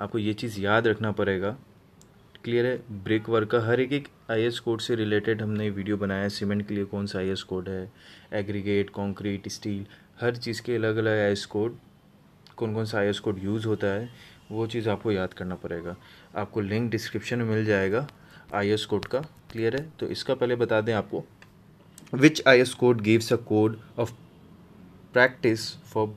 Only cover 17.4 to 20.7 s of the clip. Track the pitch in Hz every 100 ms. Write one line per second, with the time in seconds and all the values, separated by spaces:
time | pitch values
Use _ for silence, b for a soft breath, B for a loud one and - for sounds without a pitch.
17.4 | 113 110 107 98 95 110 143 B B B
18.4 | B 101 101 104 - 101 - 127 160 -
19.4 | - 113 113 131 156 - 120 104 - 131
20.4 | 123 123 110